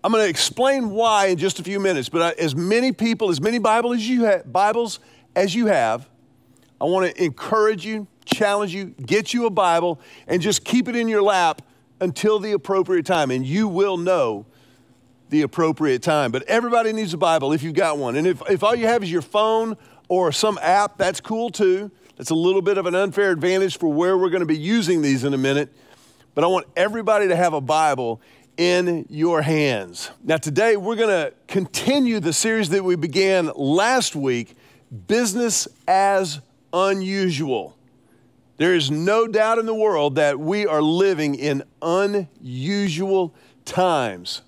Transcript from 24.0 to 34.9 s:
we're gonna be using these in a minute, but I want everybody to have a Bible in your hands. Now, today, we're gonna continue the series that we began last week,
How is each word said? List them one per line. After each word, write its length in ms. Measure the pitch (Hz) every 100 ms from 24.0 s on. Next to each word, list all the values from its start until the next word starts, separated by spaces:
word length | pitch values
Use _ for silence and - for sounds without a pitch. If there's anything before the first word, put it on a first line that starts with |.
| 180 190
we're 120 | 185
gonna 160 | 180
be 120 | 165 156
using 440 | 160 226 175 170
these 220 | 143 135
in 100 | 139
a 40 | 135
minute, 320 | 135 139 147 _ - - _ _ _
but 80 | -
I 40 | 170
want 200 | 185 -
everybody 520 | 170 202 226 208 208 196
to 60 |
have 180 | 170 175
a 80 | 156
Bible 600 | 135 156 156 131 120 113 _ - _
in 520 | - 175 180 180 165 -
your 320 | 151 170 165
hands. 680 | 147 156 143 113 90 87 - -
Now, 140 | - 160
today, 400 | 156 147 226 208
we're 180 | 190
gonna 360 | 226 226 185 143 _ -
continue 720 | 196 185 - - 285 254 214
the 140 | 165
series 360 | 151 220 220 180
that 140 | 196
we 120 | 185
began 560 | 180 160 139 190 185 160
last 600 | - 139 165 220 254 -
week, 400 | 156 135 120 113 - _ _ _